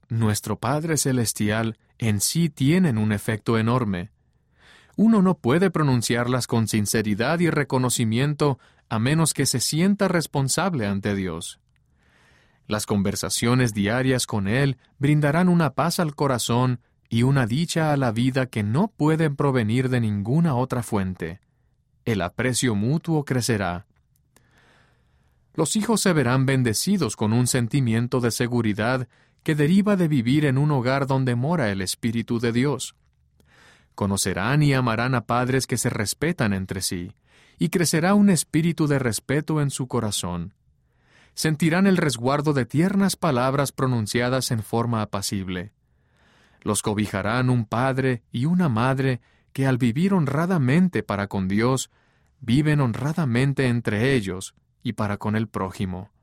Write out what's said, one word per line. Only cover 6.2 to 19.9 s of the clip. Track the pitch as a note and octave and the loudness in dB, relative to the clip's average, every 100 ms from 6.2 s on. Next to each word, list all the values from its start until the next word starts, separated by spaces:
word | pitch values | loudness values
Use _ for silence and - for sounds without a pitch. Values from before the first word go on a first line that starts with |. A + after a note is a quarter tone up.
| A#2+ B2+ - | 0 -2 0
con | A#2 G#2+ | 0 2
sinceridad | A2 G2+ A2+ G#2+ G2+ B2 E3+ | 0 0 0 0 0 0 0
y | E3+ | 2
reconocimiento | D3+ C#3 C3 B2+ - A2+ A2+ D3 D3 D3 C3 _ _ _ | 0 0 0 0 0 0 0 0 0 0 0 _ _ _
a | A2+ | -2
menos | A#2+ D#3 D#3 | 0 2 0
que | - | 0
se | C#3 B2+ | -2 -2
sienta | - D3+ F#3+ G3+ F#3+ | -2 0 2 2 0
responsable | F3 - D3 C3+ - F#3 D#3 G2+ | 0 -2 -2 -2 0 -2 -2 -2
ante | G2 G#2 | -2 -2
Dios. | G2+ F#2 E2 - - _ _ _ _ _ _ _ _ _ _ - | -2 -2 -6 -10 -16 _ _ _ _ _ _ _ _ _ _ -6
Las | G#2+ - | -6 -2
conversaciones | G#2 G2 G2 F2+ - A#2 B2+ B2 | 0 0 -2 -4 -2 0 2 2
diarias | G#2+ G2 A#2+ C3 B2+ - | 0 0 0 0 0 -2
con | A2 F#2+ | -4 -2
Él | B2 C#3 B2+ _ - | 0 0 -2 _ -4
brindarán | C#3 D3+ D3 D#3 F3+ | 0 2 2 2 4
una | F3 D3+ | 4 2
paz | - D#3 - | 0 -2 0
al | D#3+ | -4
corazón | C#3+ C#3+ B2 - A#2+ B2+ B2 _ _ _ | -2 -2 0 0 0 2 -2 _ _ _
y | A#2 | 0
una | B2+ C#3 A2+ | 2 2 2
dicha | C3 E3+ E3 D#3 | 0 -2 0 0
a | C#3+ | 0
la | B2+ | 0
vida | A2 B2+ C3 B2+ | 0 0 0 -2
que | A2+ | -2
no | G#2 B2 A3 | -2 0 -2
pueden | - D3+ D#3+ D#3+ C#3 | 0 0 2 0 0
provenir | C#3+ C3 G#2+ A#2+ | 0 2 2 0
de | B2+ | 0